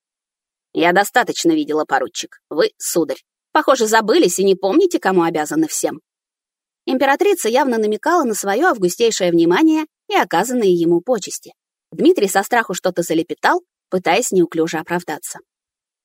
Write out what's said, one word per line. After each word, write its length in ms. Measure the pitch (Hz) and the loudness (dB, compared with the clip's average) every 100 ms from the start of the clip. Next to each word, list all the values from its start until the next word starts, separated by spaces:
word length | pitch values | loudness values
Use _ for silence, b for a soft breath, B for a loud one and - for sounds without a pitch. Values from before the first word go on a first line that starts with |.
| _ _ _ _ _ _ _ | _ _ _ _ _ _ _
"Я 180 | 151 170 | 0 2
достаточно 600 | 180 202 254 190 147 170 | 2 2 0 -2 -2 0
видела, 340 | 160 147 151 147 | 0 0 -2 -2
поручик. 560 | 135 123 - - - - | -2 -4 -10 -14 -16 -12
Вы, 220 | 147 220 - | -6 -6 -6
сударь, 460 | - 175 151 131 _ _ _ | -6 -2 -2 -6 _ _ _
похоже, 360 | - - 269 220 | -2 2 0 2
забылись 520 | 220 214 320 208 185 | 0 2 2 2 2
и 40 | |
не 120 | 196 185 | 0 2
помните, 440 | 196 277 381 - | 2 2 2 0
кому 240 | 190 185 | 0 0
обязаны 440 | 165 165 151 156 156 | 0 -2 -2 -2 -2
всем". 340 | - 156 151 _ _ _ _ _ _ _ _ - | -2 -6 -6 _ _ _ _ _ _ _ _ -4
Императрица 640 | 262 269 285 392 370 214 | 0 0 2 2 0 0
явно 300 | 247 277 226 | 0 0 0
намекала 480 | 214 214 294 349 262 | -2 -2 0 0 0
на 80 | |
своё 340 | 208 196 202 359 | -2 -2 0 0
августейшее 640 | 247 180 - 233 - 180 | 0 -2 0 0 0 2
внимание 540 | 170 165 196 320 311 302 _ - | 2 4 4 4 2 -4 _ -4
и 60 | 392 | -2
оказанные 580 | 226 165 226 247 202 | 0 0 -2 0 2
ему 260 | 175 165 170 | 2 2 0
почести. 540 | 175 233 - - - - _ _ _ | 0 -4 -4 -14 -16 -20 _ _ _
Дмитрий 340 | 160 302 370 196 | 0 2 4 2
со 140 | 196 | 0
страху 320 | 202 240 220 | 0 -2 -2
что-то 300 | 185 185 175 | -4 -4 -4
залепетал, 580 | 170 165 160 147 226 339 _ _ - | -2 -2 -4 -2 0 0 _ _ -6
пытаясь 420 | 185 175 185 247 | -4 0 0 2
неуклюже 480 | 190 165 160 160 160 | 2 0 0 -4 -4
оправдаться. 600 | 160 175 170 147 - - _ _ _ _ _ _ | -6 -6 -6 -12 -12 -16 _ _ _ _ _ _